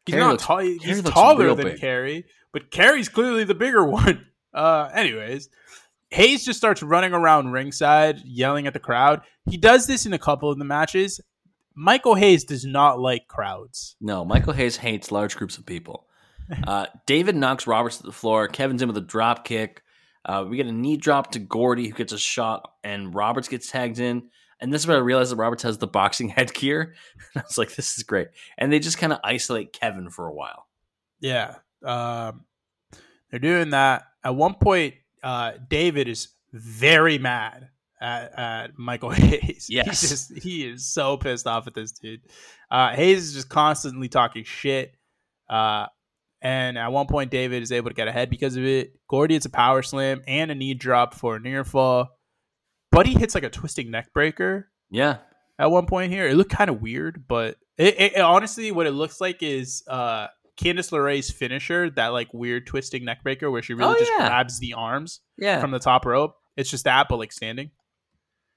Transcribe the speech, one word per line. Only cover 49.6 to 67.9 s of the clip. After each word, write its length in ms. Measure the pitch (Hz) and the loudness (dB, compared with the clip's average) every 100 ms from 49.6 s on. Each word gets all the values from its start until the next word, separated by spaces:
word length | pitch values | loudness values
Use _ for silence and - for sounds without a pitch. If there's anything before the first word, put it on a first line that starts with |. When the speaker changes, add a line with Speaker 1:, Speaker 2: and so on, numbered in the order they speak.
| 120 135 | 4 4
Speaker 1:
slam 400 | 127 135 135 131 135 | 0 -4 -4 -4 -4
and 240 | 139 160 | -4 -4
a 40 | |
knee 180 | 139 135 | -6 -6
drop 400 | 131 131 123 123 | -6 0 2 2
for 220 | - 120 110 | -2 -6 -6
a 20 | |
near 260 | 123 135 | -6 -6
fall. 440 | 131 139 131 123 123 _ _ _ _ _ _ _ _ | -2 2 4 2 0 _ _ _ _ _ _ _ _
Buddy 220 | 165 220 | 6 6
hits, 220 | 254 170 | 4 2
like, 100 | 185 | -2
a 60 | 131 | -6
twisting 400 | - 156 - 120 | -10 -10 -10 -6
neck 220 | 113 - | -8 -6
breaker 560 | - 156 - 185 196 196 _ _ | -2 -2 0 -4 -4 -10 _ _
Speaker 2:
Yeah. 280 | 110 143 127 _ _ _ - | -2 0 -2 _ _ _ -2
Speaker 1:
at 120 | 147 | 2
one 140 | 175 | 2
point 280 | 175 185 185 | 2 -2 -2
here. 140 | 190 165 | -2 2
It 100 | 151 | 4
looked 200 | 196 - | 2 2
kinda 160 | 202 | 0
weird, 560 | 113 113 127 160 165 131 | 0 -6 -6 -8 -10 -4
but 280 | 120 113 - _ - | -4 -4 -8 _ 2
it, 180 | 180 202 | 2 4
it, 120 | 196 190 | 2 4
it 40 | |
honestly, 520 | 170 180 214 220 220 | 6 6 2 -8 -6
what 140 | 175 160 | -2 -2
it 60 | |
looks 280 | 139 156 - | -2 -6 -6
like 220 | 185 180 | -8 -6
is, 400 | 156 135 131 - - | -6 -6 -6 -12 -8
uh, 420 | 127 120 110 104 _ _ - | -6 -4 -4 -8 _ _ -10
Candice 340 | 170 175 175 | -6 -6 -4
LeRae's 380 | 156 143 143 131 | -2 -2 -2 -6
finisher, 600 | - 123 135 - 175 170 | -8 -8 -8 -6 -4 -4
that, 180 | 131 117 | -2 -2
like, 240 | 120 117 | -4 -8
weird 340 | 117 120 120 123 | -10 -6 -6 -6
twisting 380 | 143 135 131 | -10 -8 -10
neck 180 | 123 117 | -10 -8
breaker 280 | 139 135 147 | -6 -6 -4
where 100 | 120 | -6
she 140 | - | -6
really 200 | 117 285 | -2 0
Speaker 2:
Oh, 40 | 466 | 2
Speaker 1:
just 120 | 480 453 | 2 0
Speaker 2:
yeah. 100 | 117 | 2
Speaker 1:
grabs 300 | 123 127 123 | 0 0 -6
the 120 | 123 | -8
arms 480 | 117 113 135 165 - _ - | -6 -4 -6 -6 -16 _ -6
Speaker 2:
Yeah. 240 | 202 170 | -2 0
Speaker 1:
from 120 | 139 | -2
the 60 | 131 | -2
top 280 | 135 127 123 | 4 4 4
rope. 300 | 127 151 - _ - | 0 0 -4 _ -8
It's 140 | 135 | -6
just 140 | 135 | -2
that, 240 | 135 131 143 | 2 4 4
but, 80 | 120 | -2
like, 140 | 110 | -6
standing. 380 | - 113 120 147 _ _ | -10 -10 -10 -14 _ _